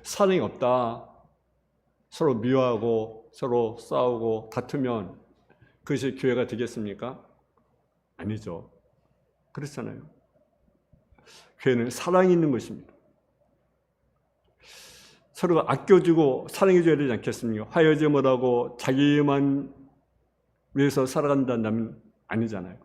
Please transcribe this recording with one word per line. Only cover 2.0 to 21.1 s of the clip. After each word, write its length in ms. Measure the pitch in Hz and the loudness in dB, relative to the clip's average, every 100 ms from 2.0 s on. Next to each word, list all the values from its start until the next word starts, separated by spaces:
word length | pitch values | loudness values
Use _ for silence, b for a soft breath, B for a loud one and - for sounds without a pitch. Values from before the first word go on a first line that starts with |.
| _ | _
서로 260 | - 160 117 | -2 0 0
미워하고 960 | 120 131 127 113 117 113 110 - - | 0 2 2 0 0 -2 -4 -10 -20
서로 420 | - 135 120 113 110 | -10 -2 0 -2 -4
싸우고 760 | - 143 127 120 113 110 120 | -6 -2 -2 -2 -4 -4 -6
다투면 680 | 131 - 147 127 113 92 - _ _ _ b b b | -10 -6 -4 -4 -4 -8 -14 _ _ _ b b b
그것이 320 | - 139 131 135 | -8 -6 -4 -4
교회가 300 | 131 123 117 | -2 -2 -2
되겠습니까? 720 | 113 117 120 104 98 120 - - _ _ _ _ _ _ _ _ - | -6 -8 -8 -10 -10 -12 -14 -20 _ _ _ _ _ _ _ _ -14
아니죠. 560 | 104 107 95 82 - _ _ _ _ _ _ _ _ | -10 -10 -10 -16 -16 _ _ _ _ _ _ _ _
그렇잖아요. 560 | - 143 - 107 110 - _ _ _ _ _ _ _ _ _ _ _ b b b b | -14 -14 -12 -12 -14 -18 _ _ _ _ _ _ _ _ _ _ _ b b b b
교회는 300 | 135 123 120 | 0 0 -2
사랑이 420 | 123 - 180 185 | -6 0 2 4
있는 200 | 175 156 | 4 2
것입니다. 420 | 117 - 107 - _ _ _ _ _ _ _ _ _ _ _ _ _ _ _ _ _ B B B B B B B | -2 -6 -14 -18 _ _ _ _ _ _ _ _ _ _ _ _ _ _ _ _ _ B B B B B B B
서로가 320 | - 175 160 - | -4 0 2 2
아껴주고 800 | 135 - 185 160 165 147 127 - | 0 6 6 6 4 4 2 -4
사랑해줘야 460 | - 196 180 165 143 | 0 4 6 6 4
되지 160 | 143 | 2
않겠습니까? 540 | 107 - 113 117 107 107 | -2 -4 -6 -4 -6 -2
화해하지 380 | 170 160 147 151 | 2 4 4 2
못하고 720 | 143 131 127 127 120 120 - | 2 2 2 2 0 -2 -6
자기만 960 | - 135 143 147 147 139 139 139 - - - _ _ _ _ _ _ _ _ 139 | -2 2 4 4 2 2 2 -2 -6 -14 -20 _ _ _ _ _ _ _ _ 0
위해서 300 | 143 139 | 0 2
살아간다는 920 | 131 | 0